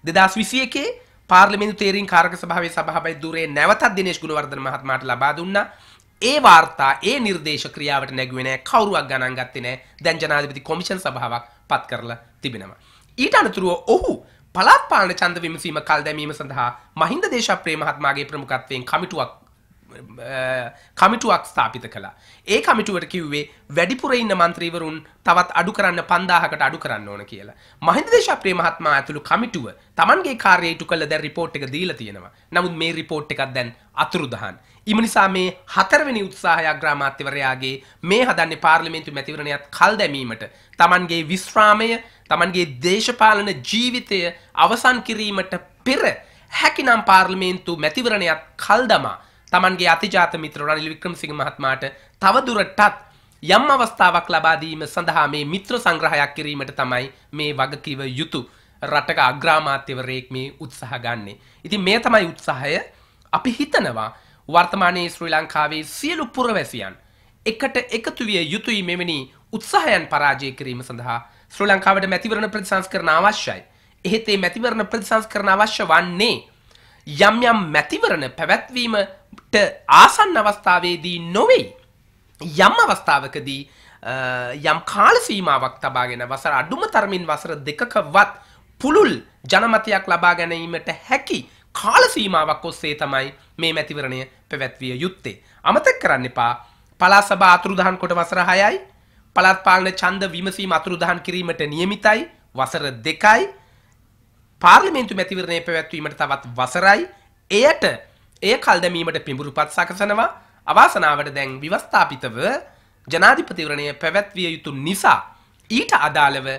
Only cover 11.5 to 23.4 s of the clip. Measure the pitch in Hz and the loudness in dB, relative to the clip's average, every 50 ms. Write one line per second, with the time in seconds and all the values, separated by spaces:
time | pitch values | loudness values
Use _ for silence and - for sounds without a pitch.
11.5 | _ _ _ _ 147 127 - - 127 113 117 117 117 117 - _ _ _ - 135 | _ _ _ _ -4 -4 -4 -8 -10 -10 -10 -12 -14 -14 -16 _ _ _ -10 -10
12.5 | 117 101 95 95 - _ _ _ _ _ _ _ _ - 262 427 - 440 349 214 | -10 -10 -14 -16 -20 _ _ _ _ _ _ _ _ -4 -2 2 2 2 2 2
13.5 | - 196 185 180 175 - - - 233 370 - - - - - _ _ _ _ _ | -2 -2 -2 -2 -2 -2 0 0 2 2 2 -2 -6 -6 -10 _ _ _ _ _
14.5 | _ 180 196 269 494 554 - - 320 233 196 180 185 - 185 175 175 170 165 160 | _ 2 6 6 6 6 4 2 2 2 2 0 0 -2 -2 -2 -2 -4 -8 -8
15.5 | 165 165 - 175 151 151 147 - 156 147 147 156 151 156 151 147 151 - 147 135 | -10 -8 -8 -6 -6 -6 0 0 0 0 0 -4 -6 -6 -8 -8 -8 -10 -12 -8
16.5 | 135 131 120 123 - - _ _ _ 156 160 165 247 349 415 403 - 240 226 - | -4 -4 -4 -4 -4 -10 _ _ _ -2 -2 0 0 -2 -2 -2 -2 -2 0 -2
17.5 | 190 175 - 170 156 156 151 156 147 143 147 139 139 139 139 139 151 143 135 127 | -2 -2 -2 -6 -4 -4 -4 -6 -6 -2 -2 -2 -2 -2 -6 -8 -10 -12 -6 -6
18.5 | 135 131 - - 135 127 123 - - 156 180 175 170 151 123 - - _ _ _ | -6 -6 -6 -8 -10 -10 -6 -4 -4 -4 -4 -6 -6 -8 -8 -8 -10 _ _ _
19.5 | _ _ _ _ _ _ _ _ 120 113 - - 110 123 117 120 135 131 131 127 | _ _ _ _ _ _ _ _ -20 -20 -20 -20 -20 -18 -14 -10 -8 -6 -6 -4
20.5 | 131 127 120 117 - _ _ _ _ - 185 196 233 233 - 220 185 165 - - | -4 -6 -6 -10 -14 _ _ _ _ 2 2 2 2 0 0 0 0 0 -2 -6
21.5 | - 151 127 110 - 123 - 110 - 107 98 95 - _ _ - - _ _ - | -2 -2 -2 -2 -4 -10 -16 -6 -2 -2 -2 -2 -4 _ _ -20 -20 _ _ -2
22.5 | - 269 - 359 262 220 208 214 196 175 165 - - 180 165 147 143 147 | -2 0 2 2 0 2 0 -2 -4 -6 -6 -6 -8 -8 -6 -6 -6 -6